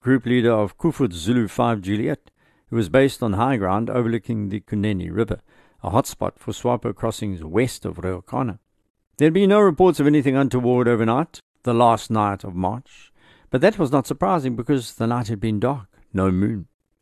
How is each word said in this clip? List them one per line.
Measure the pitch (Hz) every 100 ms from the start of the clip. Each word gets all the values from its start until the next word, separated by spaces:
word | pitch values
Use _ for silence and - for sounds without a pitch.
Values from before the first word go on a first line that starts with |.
group | 123 131 120
leader | 123 117
of | 110 101 -
Kufut | 165 143 123
Zulu | 87 85 123 104
five | - 120 110
Juliet, | 92 104 135 143 _ _ _ _ -
who | 117
was | 90
based | 135 135 -
on | 113
high | 98 127 127
ground | 92 98 117
overlooking | 123 117 113 - 113 101
the | 104
Kunene | - 107 107 95 87
River, | 90 113 - _ _ _ _
a | -
hotspot | 107 - - - -
for | -
swapo | 101 120 123 117
crossings | 104 113 - 107 90
west | 78 95 127 -
of | 92 82
Ruacana. | 92 90 - 131 127 87 _ _ _ _ _ -
There'd | 151
been | 175 196
no | 208
reports | 202 151 185 151
of | 147
anything | 151 135 131
untoward | 139 127 120 123 120
overnight, | 117 113 123 165 - _ _
the | 127
last | 120 120 113 -
night | 110 104 98
of | 101
March, | 90 92 120 - - - _ _ _ _
but | 127
that | 180 214
was | 143
not | 143 -
surprising | 139 190 180 131
because | 117 120 139 110
the | - 117
night | 120 107
had | 107
been | 113 104
dark, | 120 139 98 _ _
no | 98 95
moon, | 92 104 107 - _ _ _